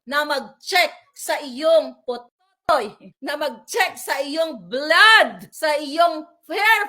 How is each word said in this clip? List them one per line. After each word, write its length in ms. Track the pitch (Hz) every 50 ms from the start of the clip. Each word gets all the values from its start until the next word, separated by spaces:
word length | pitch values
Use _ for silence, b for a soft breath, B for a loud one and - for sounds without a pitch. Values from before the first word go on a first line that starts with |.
| _ 233
na 160 | 277 294 302
mag-check 880 | 294 294 269 233 208 - _ _ - 381 359 339 294 - - _ _
sa 260 | _ - - - 311 294
iyong 640 | 294 277 240 254 311 320 330 311 277 254 247 _
pot-, 320 | _ - 240 240 240 _ _ _ _ _ _ _ _ - 320 269 214 208 - _ 196 190 _ _
na 160 | 262 - 294 302
mag-check 560 | 311 285 240 - - - - 480 381 339 -
sa 300 | - - - 294 277 285
iyong 420 | 285 285 320 330 320 294 220 175
blood, 800 | 175 220 269 294 311 330 359 415 440 440 415 294 240 196 185 208 - -
sa 220 | - 320 302 302 294
iyong 480 | 302 277 285 330 339 339 320 311 302 - _ _ _ -
hair 320 | 320 370 403 440 440 415 415